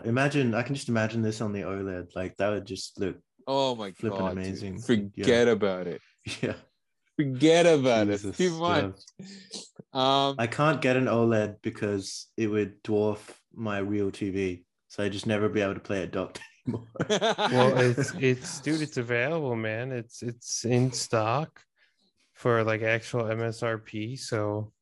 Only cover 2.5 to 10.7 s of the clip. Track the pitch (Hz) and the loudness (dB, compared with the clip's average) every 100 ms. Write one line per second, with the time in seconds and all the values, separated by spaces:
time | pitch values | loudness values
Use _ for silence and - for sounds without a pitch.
2.5 | 104 98 95 - - 95 87 _ _ - | 0 -6 -10 -10 -6 -4 -6 _ _ -4
3.5 | 135 135 117 101 87 113 98 95 95 92 | 0 0 -2 -8 -6 -4 -2 -2 -4 -6
4.5 | 95 98 95 123 110 101 - 117 120 120 | -6 -8 -4 0 0 0 -2 2 4 4
5.5 | 107 101 92 90 78 - _ 104 - 113 | 4 0 -2 -6 -10 -14 _ -12 -6 -6
6.5 | - - _ _ _ _ - 139 127 156 | -6 -14 _ _ _ _ -2 -2 4 6
7.5 | 165 170 151 131 113 104 101 101 92 180 | 8 8 6 6 4 4 0 -2 0 0
8.5 | 165 175 160 95 101 - - 190 196 - | 2 0 2 0 -6 -18 -20 -18 -18 -16
9.5 | - - - - 135 131 139 139 135 117 | -16 -16 -20 -8 0 4 4 2 0 -2
10.5 | - 151 | 2 2